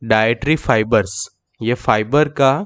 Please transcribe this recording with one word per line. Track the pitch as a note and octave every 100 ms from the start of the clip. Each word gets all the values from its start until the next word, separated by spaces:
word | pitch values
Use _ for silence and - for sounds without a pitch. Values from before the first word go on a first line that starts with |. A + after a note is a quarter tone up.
डाइटरी | A#2 A2 A2 A#2 C#3+ D#3
फाइबर्स, | - A2+ A2 A2+ F#2+ - - _ _ -
ये | A2
फाइबर | B2 - G#2+ G#2+ C#3+ D3
का | C#3+ C3+ D3